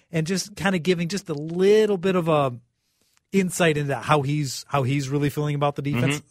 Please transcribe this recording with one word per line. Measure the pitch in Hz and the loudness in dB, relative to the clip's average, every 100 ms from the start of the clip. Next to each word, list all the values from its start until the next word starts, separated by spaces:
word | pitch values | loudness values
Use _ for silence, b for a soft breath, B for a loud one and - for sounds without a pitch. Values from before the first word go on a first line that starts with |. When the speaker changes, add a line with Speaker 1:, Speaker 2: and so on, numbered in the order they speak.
| b | b
Speaker 1:
and | 165 160 | -4 -2
just | 190 - - | -4 -6 -4
kinda | 196 185 | -2 0
giving | 151 175 170 | 0 0 -2
just | 196 - | -6 -6
a | 143 | -8
little | 156 175 190 214 214 196 | -6 2 4 6 4 2
bit | 190 185 | 0 0
of | 165 | 2
a | 151 135 120 - _ _ _ _ _ _ | 2 0 -4 -14 _ _ _ _ _ _
insight | 196 185 - 170 147 | 0 0 2 2 2
into | 143 127 | -2 -4
how | 107 151 | 0 0
he's, | 139 147 139 - - | 2 -2 -2 -8 -4
how | 139 | -2
he's | 127 143 131 | 0 -2 -2
really | 143 147 | -2 -2
feeling | 151 147 143 | -2 -4 -2
about | 147 143 | -2 -2
the | |
defense. | 143 143 131 147 | -4 0 0 -2
Speaker 2:
Mm-hmm. | - | -8